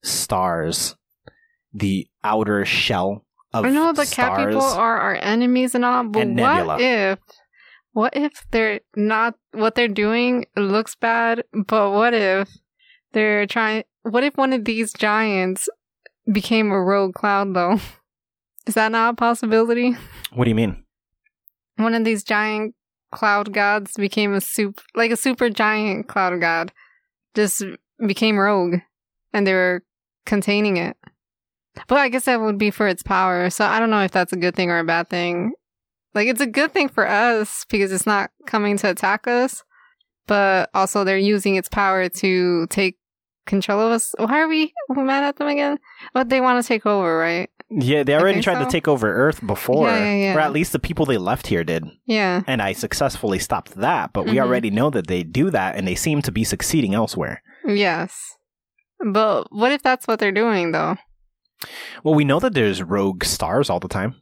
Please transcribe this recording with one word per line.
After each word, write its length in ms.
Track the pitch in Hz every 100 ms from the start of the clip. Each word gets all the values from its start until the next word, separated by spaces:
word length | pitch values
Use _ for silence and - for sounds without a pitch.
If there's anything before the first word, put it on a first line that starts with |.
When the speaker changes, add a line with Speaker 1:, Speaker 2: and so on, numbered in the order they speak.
Speaker 1:
stars, 920 | - - - 98 92 85 80 - - - _ _ - _ _ _ _
the 360 | 104 104 95 - _
outer 400 | 107 110 104 104
shell 600 | 98 101 95 101 95 104 _ _ _
of 120 | -
Speaker 2:
I 60 | 240
know 220 | 277 330
the 140 | 302 285
cat 300 | - 247 190
people 220 | 202 220
Speaker 1:
stars 160 | 269 175
Speaker 2:
are 220 | 226 226
our 160 | 202 -
enemies 580 | - 226 247 247 254
and 100 | 247
all, 200 | 247 247
but 180 | 240 214
Speaker 1:
and 160 | 220 240
Speaker 2:
what 160 | 240
Speaker 1:
nebula. 240 | 330 - -
Speaker 2:
if, 380 | 247 233 196 190 _ - _ _ - - _
what 240 | 226 233 -
if 280 | 294 - -
they're 300 | 233 220 208 _ -
not, 380 | 208 220 233 233 _
what 220 | 214 220
they're 140 | 220 240
doing 580 | 202 208 226 247 247 - -
looks 380 | 202 208 226
bad, 500 | - 233 233 233 233 -
but 400 | 226 196 220 202
what 220 | 202 233
if 340 | 233 196 190 196 - _ _ _ _ _
they're 340 | 220 214 208 202
trying, 380 | 233 220 220 - _
what 220 | 233 226
if 120 | 277 285
one 160 | 262
of 120 | 262
these 280 | 214 220 226
giants 760 | - 214 214 220 196 185 185 - - _ _ - _ -
became 400 | 208 - 226 214
a 100 | 196
rogue 320 | 180 202 196
cloud, 400 | 180 208 202 196
though? 260 | 185 175 208 - - _ _
<laughs> 440 | _ _ _ _ -
Is 80 |
that 180 | 226 220
not 220 | 226 226
a 20 | 233
possibility? 800 | 233 233 226 226 233 233 247 240 - - -
Speaker 1:
What 100 | 120
do 60 | 123
you 40 |
mean? 300 | 110 113 85 - _ _ _ _ _ _ _ _ -
Speaker 2:
One 180 | 220
of 100 | 226
these 180 | 226 220
giant 520 | - 208 214 214 214 - _ _ _
cloud 420 | - 214 202 208
gods 400 | 202 202 208 196
became 400 | - 202 214 208
a 60 | 196
sup-, 380 | - - 208 208 -
like, 160 | - 226
a 60 | 233
super 320 | 269 247 240
giant 580 | 208 214 214 214 196 208
cloud 300 | - 185 175
god, 300 | 170 165 175 _ _ _ _ _ _
just 300 | - 208 - 196 - _ _ 220
became 300 | 196 220 214
rogue, 360 | 196 202 175 175 - _ _ _ _
and 140 | 214 196
they 80 |
were 280 | 190 180 180 _ _ _ _ -
containing 500 | 208 190 202 214 185
it. 200 | 170 - - _ _ _ _ _ _ - -
But 120 | 269
I 100 | 277
guess 140 | 247 254
that 140 | 240
would 180 | 220 202
be 120 | 208
for 160 | - 208
its 140 | 180
power, 460 | - 190 185 180 180
so 160 | -
I 140 | - 220
don't 100 | 226
know 120 | 214
if 80 | 190
that's 220 | 196 175
a 40 | 180
good 180 | 175
thing 140 | 170 180
or 100 | 170
a 40 |
bad 240 | 165 165 170
thing. 440 | 180 175 175 196 - _ _ _ _ _
Like, 140 | 208 220
it's 120 | 233
a 60 | 269
good 260 | 220 302
thing 160 | 392 277
for 180 | - 214
us, 560 | 202 240 226 208 - -
because 200 | 214 196
it's 140 | 190 214
not 240 | 208 196 _ -
coming 300 | 220 208 202
to 120 | 208
attack 360 | 175 190 208 -
us, 360 | 240 254 - _ _ _ _ _ _ -
but 420 | 208 196 190 -
also 300 | 196 190 208
they're 120 | 190 190
using 380 | 202 208 202
its 140 | 190 180
power 380 | - 196 190 180
to 560 | - 190 185 180 175 170
take 300 | - 190 - _ _ _ _ -
control 340 | 196 - 202
of 120 | 226
us. 220 | 226 - -
Why 220 | 220 285
are 80 | 320
we 260 | 311 311 - 571
mad 340 | 269 269 277
at 120 | 285 285
them 100 | 294
again? 300 | 285 285 285 _ - -
But 160 | 254 254
they 120 | 262
wanna 220 | 254 247
take 220 | 240 226
over, 320 | 214 208 175 160
right? 320 | 165 170 - _ -
Speaker 1:
Yeah, 320 | 214 127 147
they 120 | 139
Speaker 2:
I 40 | 147
Speaker 1:
already 160 | 185 202
Speaker 2:
think 80 |
Speaker 1:
tried 140 | 202 170
Speaker 2:
so. 40 |
Speaker 1:
to 60 | 135
take 180 | 170 156
over 240 | 139 110
Earth 340 | 95 143 151 107
before. 420 | 101 - 135 233
Speaker 2:
Yeah, 100 | 226
yeah, 160 | 208
yeah. 200 | 202 196 175
Speaker 1:
Or 40 |
at 120 | 151
least 200 | 147 156
the 60 | -
people 260 | - 170 151
they 120 | 117
left 280 | 90 120 -
here 180 | 110
did. 200 | 165 82 - - -
Speaker 2:
Yeah. 360 | 220 190 180 190
Speaker 1:
And 160 | 131
I 100 | 101
successfully 680 | 95 - - 139 - 110 95
stopped 360 | - 117 - 95
that, 360 | 117 165 87
but 100 | -
we 80 | 104
Speaker 2:
Mm-hmm. 60 | 117
Speaker 1:
already 300 | 123 123 117
know 180 | 104 143
that 160 | 123 82
they 160 | 90
do 280 | 85 92 175
that, 260 | 98 92 -
and 100 | 95
they 80 |
seem 280 | 90 - 147
to 100 | -
be 120 | 95
succeeding 500 | 113 95 - 165 110
elsewhere. 480 | 104 110 - 73 - _ - 302
Speaker 2:
Yes. 520 | 202 196 165 180 - - - _ _ _ _ _ _ 240
But 360 | 196 220 160 87
what 180 | 208 240
if 100 | 285
that's 260 | - 254 -
what 100 | 220
they're 140 | 208
doing, 400 | 190 226 208 170
though? 240 | 160 160 190 _ _ _ _ _ _ - - - -
Speaker 1:
Well, 100 | 156
we 100 | 151
know 160 | 143 143
that 140 | 262
there's 280 | 165 107 92
rogue 420 | 87 101 98 92
stars 440 | - - 78 110 139
all 120 | 90
the 80 | 90
time. 260 | 101 101 131